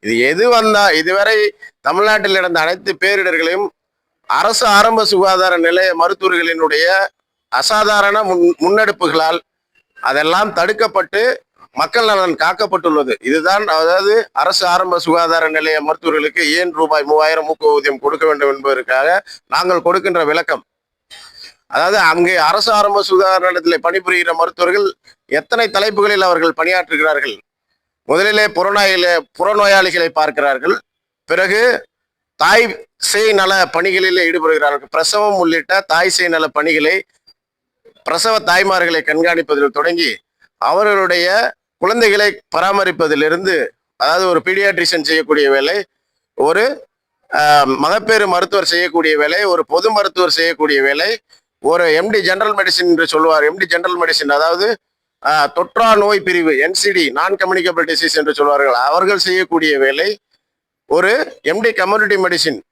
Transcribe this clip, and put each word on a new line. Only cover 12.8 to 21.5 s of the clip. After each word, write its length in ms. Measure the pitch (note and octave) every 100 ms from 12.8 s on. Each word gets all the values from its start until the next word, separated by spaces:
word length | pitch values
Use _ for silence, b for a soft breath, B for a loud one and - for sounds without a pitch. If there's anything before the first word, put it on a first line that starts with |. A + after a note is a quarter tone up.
| E3+ D3+ C3 G#2+ B2
இதுதான், 380 | D#3 E3 G3 G#3+
அதாவது 420 | D#3+ D#3+ F3+ G3 A3 G#3+
அரசு 300 | - D#3 G3 F#3
ஆரம்ப 320 | F3 F#3 F3
சுகாதார 440 | E3+ E3 E3 E3 D#3+
நிலைய 280 | D#3 D#3 D#3
மருத்துவர்களுக்கு 600 | D3 D#3+ E3 D3+ D3+ F3+ D#3 D#3+
ஏன் 160 | F3+ D#3
ரூபாய் 280 | D#3+ D3+ C#3+
மூவாயிரம் 400 | D3+ D#3 D#3+ D#3
ஊக்க 240 | D#3 D3+ D3
ஊதியம் 260 | C#3+ C3+
கொடுக்க 200 | C#3 D3+ D#3+
வேண்டும் 240 | D3 C#3+
என்பதற்காக 540 | C#3 C3+ C3+ B2 C3 D3 F#3 - B _
நாங்கள் 380 | D3 F3+ F3+ E3
கொடுக்கின்ற 360 | F#3 G3 F3 D3+
விளக்கம். 380 | D#3+ E3 C3+ _ _ _ _ _ B B B B